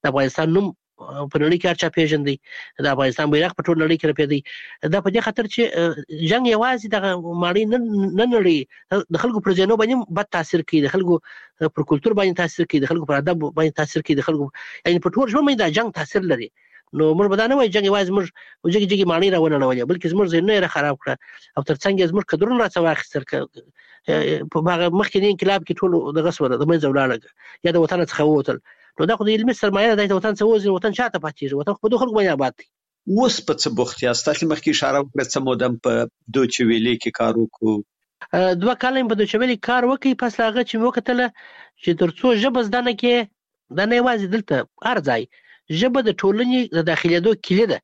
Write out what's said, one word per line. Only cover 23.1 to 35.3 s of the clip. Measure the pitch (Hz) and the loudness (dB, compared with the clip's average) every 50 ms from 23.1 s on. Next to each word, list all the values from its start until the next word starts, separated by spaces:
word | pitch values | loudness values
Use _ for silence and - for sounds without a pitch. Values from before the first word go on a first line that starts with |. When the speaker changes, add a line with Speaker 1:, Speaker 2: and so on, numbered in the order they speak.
| - 147 | -8 -8
Speaker 1:
که، | 131 - - | -6 -4 -6
اه، | 135 135 - _ - - _ _ _ - _ - _ _ - 156 156 151 143 156 147 - 156 | -6 -6 -8 _ -20 -20 _ _ _ -20 _ -20 _ _ -2 -2 0 0 -2 -2 -4 -6 -4
په | - 170 160 180 | -4 -2 0 0
هغه | 180 165 175 175 | 0 2 0 0
مخکې | 170 196 208 - - 202 | 2 0 -2 0 0 2
انقلاب | 196 208 202 - 196 190 196 196 | 2 2 0 2 0 0 0 0
کې | 160 - 175 - | -2 -6 -4 -2
ټول | - 185 175 165 - 143 147 | 0 0 0 0 -2 -2 -2
دغه | 160 156 175 | -2 -2 -2
شول، | 170 - 151 127 127 117 | -2 0 0 0 0 0
د | 147 | 2
منځه | 156 170 160 147 139 | 2 2 2 2 0
ولاړه، | 135 139 135 131 120 113 _ - _ _ - - - _ - | 2 2 0 0 -2 -4 _ -16 _ _ -20 -20 -20 _ -2
یا | 170 | 0
د | 165 | 2
وطنه | 170 165 151 185 180 170 | 2 2 2 2 -2 -2
څخه | - - - | -4 -2 0
ووتل. | 151 151 156 143 135 - 123 127 _ - - _ _ _ _ - | 2 2 2 2 0 -2 -4 -6 _ -20 -20 _ _ _ _ -2
نو | 156 | 0
دا | 175 226 | 0 0
خو | 214 214 | 0 2
د | 214 | 0
علمي | 220 214 220 254 | 2 2 2 0
سرمایه | 240 - - 202 190 196 214 233 220 | 0 0 0 0 2 2 2 2 2
ده، | 202 208 | 2 2
د | 190 | 2
وطن | 196 190 196 214 202 | 0 0 0 -2 -2
څخه | - 208 | 2 2
ووځي، | 220 226 214 196 | 4 4 4 4
وطن | 202 190 180 - - | 2 0 2 0 -2
چا | - - 247 226 | -2 -2 -4 -4
ته | - 175 | -4 -6
پاتېږي؟ | 147 151 147 - 143 139 139 | -6 -8 -8 -8 -6 -4 -4
وطن | 139 147 202 | -4 -2 -4
خو | 208 - | -4 -2
په | - 220 | 0 0
دغو | 240 220 | 2 2
خلکو | 240 247 214 | 0 0 2
باندې | 214 202 185 151 | 2 2 2 2
آباد | 135 139 127 - - | 2 0 -2 -2 -6
دی. | - _ _ _ _ _ _ _ _ - 190 214 | -20 _ _ _ _ _ _ _ _ -2 2 2
Speaker 2:
اوس | 254 247 - - | 2 2 0 -2
په | - - 147 | -2 -4 -2
څه | - - 147 117 110 | -2 -2 -4 0 -2
بوخت | 123 120 - - | -2 -2 -4 -2
یاست؟ | - 123 120 - - 156 | -2 -2 0 0 0 -2
تاسې | 147 - 165 160 | -2 0 -2 -2
مخکې | 151 147 - 156 | -2 -2 -2 -2
اشاره | 147 - 147 139 139 143 | 0 0 0 0 0 0
وکړه، | 143 135 _ - 131 | -2 -2 _ -6 -4
څه | 127 | -2